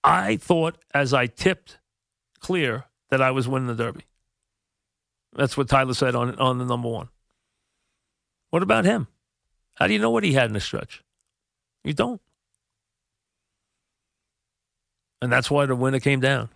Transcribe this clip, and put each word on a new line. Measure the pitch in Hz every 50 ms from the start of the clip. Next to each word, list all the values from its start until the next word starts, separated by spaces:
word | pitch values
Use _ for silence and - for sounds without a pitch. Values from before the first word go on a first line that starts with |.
"I | - 143 165 180 190 202 220
thought | 180 - - 180 165 160 165 - _ _ _
as | - 143 143 123 139
I | 131 123 120
tipped | _ - - 185 190 - _ - - _ _ _ _ _ _ _ _ _ _ _ _ _
clear | - - 185 180 151 123 110 127 - _ _ _ _ _
that | 135 131
I | 131 131
was | 131 135 117
winning | 123 135 131 131 123
the | 117
Derby." | 117 117 113 - - - _ _ _ _ _ _ _ _ _ _ _ _ _ _ _ _ _ _ _ _ _ _ _ _ _
That's | _ - 139 127 -
what | 147 139 120
Tyler | 139 135 131 127 123
said | - 139 127 123
on, | 120 120 127 - -
on | 135 131 127 123
the | 127
number | 123 123 120 120 117
one. | 117 - - - _ _ _ _ _ _ _ _ _ _ _ _ _ _ _ _ _ _ _ _ _ _ _ _ _ _ _ _
What | - 170 190
about | 190 - - 196
him? | 190 233 214 131 - _ _ _ _ _ _ _ _ _ _ _ _ _
How | - 98
do | 92
you | 107 104
know | 107 117
what | 117 113 -
he | 131
had | 135 135 123
in | 113 107
the | 104
stretch? | - - - - - - - - _ _ _ _ _ _ _ _ _ _ _ _ _ _ _ _ _
You | 143
don't. | 151 - - 247 247 196 _ _ _ _ _ _ _ _ _ _ _ _ _ _ _ _ _ _ _ _ _ _ _ _ _ _ _ _ _ _ _ _ _ _ _ _ _ _ _ _ _ _ _ _ _ _ _ _ _ _ _ _ _ _ _ _ _ _ _ _
And | 123 123
that's | 120 131 127 -
why | 143 143 143
the | 131 127
winner | 123 127 135 135 131
came | - 143 139 131
down. | 127 135 139 113 113 110 _